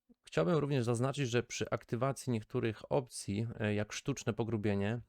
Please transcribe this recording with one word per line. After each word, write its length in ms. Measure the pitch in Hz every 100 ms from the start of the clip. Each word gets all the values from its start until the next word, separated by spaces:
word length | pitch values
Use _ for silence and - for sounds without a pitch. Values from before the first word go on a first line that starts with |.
| _ -
Chciałbym 320 | - - 165 165
również 280 | 143 143
zaznaczyć, 460 | 113 117 127 135 131
że 140 | 120
przy 260 | - - -
aktywacji 640 | 120 - 117 131 135 -
niektórych 580 | 117 107 127 117 107 -
opcji, 560 | 139 127 - - 101 117 -
e, 140 | 107
jak 200 | 104 107
sztuczne 400 | - - 123 -
pogrubienie, 680 | 107 113 113 104 98 101 120